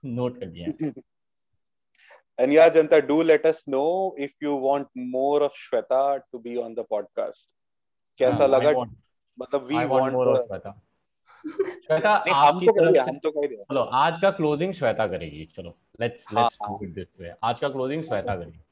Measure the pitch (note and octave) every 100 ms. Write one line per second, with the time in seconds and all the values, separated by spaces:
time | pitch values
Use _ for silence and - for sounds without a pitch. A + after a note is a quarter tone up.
0 | C#3 A#2+ B2 B2 F#2 E2+ F2 - D3+ -
1 | _ _ _ _ _ _ _ _ _ _
2 | _ - _ - B2+ D3 E3 D#3+ D#3 D#3
3 | D3 D#3+ E3 D3+ D#3+ D#3 - C3+ D3+ F3+
4 | F#3+ D3 C#3 _ D3 C#3+ C3 C#3+ C#3 B2+
5 | B2+ B2+ C#3 D3 C#3+ - - A#2+ - B2+
6 | C#3 C#3 - B2+ A#2 A#2+ A#2 A2+ A2 G#2+
7 | - - - - - _ _ _ _ _
8 | _ _ B2+ A#2+ C#3 C3+ C#3+ C3+ A#2 -
9 | _ _ _ - B2+ C#3+ B2+ D3+ B2+ C3
10 | C3 B2+ B2 B2 A#2 F#2+ G2 G2+ _ _
11 | _ _ _ _ D#4 - G4 - _ D#3
12 | G#3 G#3 - D3 D3 F3 F3+ G3 E3 E3
13 | B2+ C#3 D#3 D3+ C#3+ A2+ G2+ C3+ A2 B2
14 | D#3 E3 G3 G3 D3+ D3 F#3 F#3 B2+ G#2+
15 | G#2+ F2+ D#2+ D2 D#2+ - F2 - _ _
16 | A#2 - - A2 A#2+ - G#2 G#2 G2 E2+
17 | F2+ _ E2+ - A2+ A#2+ C#3+ C3+ C3 D3+
18 | D#3+ G#2+ F#2+ F#2+ E2 - _